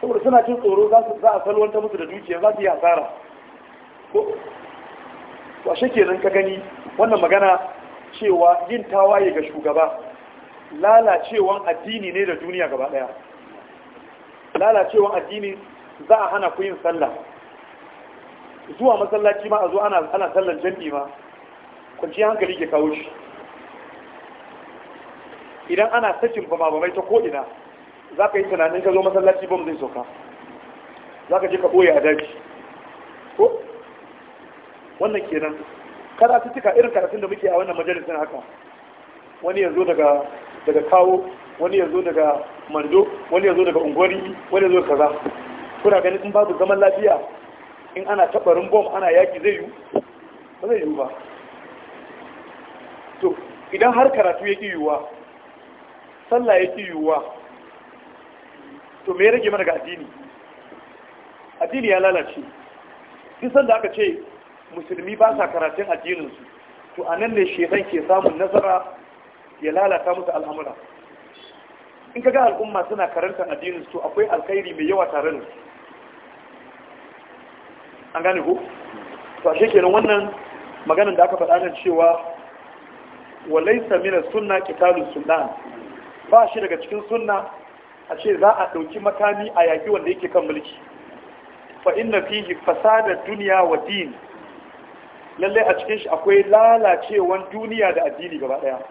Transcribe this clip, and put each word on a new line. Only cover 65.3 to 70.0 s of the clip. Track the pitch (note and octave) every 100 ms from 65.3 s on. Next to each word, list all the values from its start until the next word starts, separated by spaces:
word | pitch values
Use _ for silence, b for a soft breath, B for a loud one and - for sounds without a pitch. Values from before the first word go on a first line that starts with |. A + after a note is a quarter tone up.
| F#3+
sa | F3+
karatun | E3+ D#3+ D3+ G3
addininsu, | E3+ E3 F3 C#3+ - - - - - - -
to |
a | E3 E3+
nan | A3+
ne | A3 F#3+ -
shedan | E3+ G3+ F#3+
ke | E3 D#3
samun | F#3 F#3 D#3+
nasara | F#3+ G3 G3 F#3 - - - - - _ - -
ya | D3+
lalata | E3 G3 F3